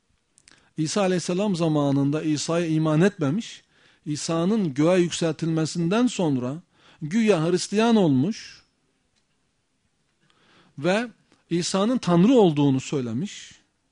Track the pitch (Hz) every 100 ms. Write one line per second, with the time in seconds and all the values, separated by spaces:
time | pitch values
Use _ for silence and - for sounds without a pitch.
0 | _ _ _ _ _ _ _ - 156 208
1 | 190 180 - 175 214 170 165 151 143 139
2 | 139 151 160 147 - 170 165 160 156 156
3 | 170 - 139 196 - - _ _ _ _
4 | - 147 - 165 180 226 175 127 160 185
5 | 175 - 165 151 160 160 156 175 170 214
6 | 247 - 165 131 123 156 _ _ _ -
7 | 147 214 214 170 165 180 - 208 233 226
8 | 170 131 165 226 - - _ _ _ _
9 | _ _ _ _ _ _ _ _ _ _
10 | _ _ _ _ _ _ _ - 160 202
11 | 240 - _ _ - 170 160 190 214 254
12 | 170 175 202 262 185 147 143 131 - 147
13 | 120 113 208 - - - _ _ _